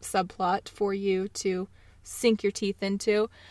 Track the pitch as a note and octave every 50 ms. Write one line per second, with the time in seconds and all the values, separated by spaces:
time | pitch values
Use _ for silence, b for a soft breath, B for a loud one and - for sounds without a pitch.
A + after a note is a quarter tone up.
0 | - - - F#3+ F#3 F#3+ - - F#3 F3 F#3+ G3+ - - - - G#3 G3 G3 G3
1 | G3 G3 F#3 F#3 F#3+ G#3 - - - F#3+ F#3 F#3 F#3+ - b b b b b b
2 | b - - - - A3+ A3 - - G3+ - - G#3+ G3 G3+ - G3 G3 G3 G3+
3 | - A3 G#3 G#3 A3 - B B B B